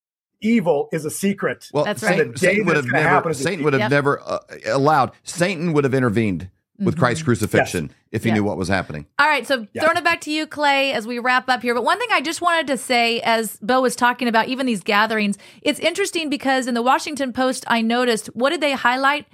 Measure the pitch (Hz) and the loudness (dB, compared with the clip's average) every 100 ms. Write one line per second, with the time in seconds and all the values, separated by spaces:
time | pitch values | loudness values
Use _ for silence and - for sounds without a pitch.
0 | _ _ _ _ 214 233 175 147 151 165 | _ _ _ _ 2 2 4 0 0 -4
1 | 147 - 196 196 160 123 - 147 151 208 | -4 -2 -2 -2 -4 -6 -6 -2 -2 -2
2 | 214 180 139 120 180 202 190 156 123 156 | 0 2 0 0 2 2 2 0 0 0
3 | 156 180 165 143 143 190 147 135 - 143 | 4 2 2 -2 -2 0 0 2 2 2
4 | 139 135 - 90 - 76 - 127 139 156 | 2 -2 -4 -8 -8 -10 -2 2 4 4
5 | 123 - - - 175 175 175 147 135 131 | 2 -4 -14 -4 -2 -2 0 2 2 2
6 | 123 104 110 87 92 _ _ _ 190 160 | 2 2 0 -2 -8 _ _ _ -2 2
7 | 123 117 156 113 104 110 - 92 71 - | 0 0 0 0 2 0 0 -2 -6 -12
8 | _ 107 113 110 101 82 90 95 - 76 | _ -4 0 0 0 -2 -2 -2 -2 -10
9 | 73 - 294 294 233 269 214 - 311 339 | -10 0 0 0 -2 -4 -4 -2 0 2
10 | 339 339 302 311 311 285 294 277 277 247 | 0 -2 -4 -4 -4 -2 0 2 0 -2
11 | 214 240 247 254 254 247 240 240 247 370 | -4 -4 0 0 0 -2 0 0 0 0
12 | 466 370 285 330 349 330 285 269 - 240 | 0 0 -2 -2 0 0 0 -4 0 0
13 | 233 233 - 226 220 - 208 262 254 247 | 2 0 0 0 -2 -8 0 2 2 2
14 | 240 247 240 226 233 254 262 214 - 202 | 0 2 0 2 0 -2 -2 -2 0 2
15 | 220 220 208 202 - - - - 311 349 | 2 0 -2 -4 -10 -6 -4 0 -2 -2
16 | 392 359 311 254 269 262 254 240 240 302 | -4 -4 -4 -4 0 0 0 0 2 0
17 | 339 294 269 247 262 254 - 233 226 240 | 0 -6 -4 0 -2 -2 -2 0 2 2
18 | 247 220 - - 262 339 285 269 240 254 | 2 0 -4 -2 0 0 -2 0 0 2
19 | 277 294 - | 2 0 -6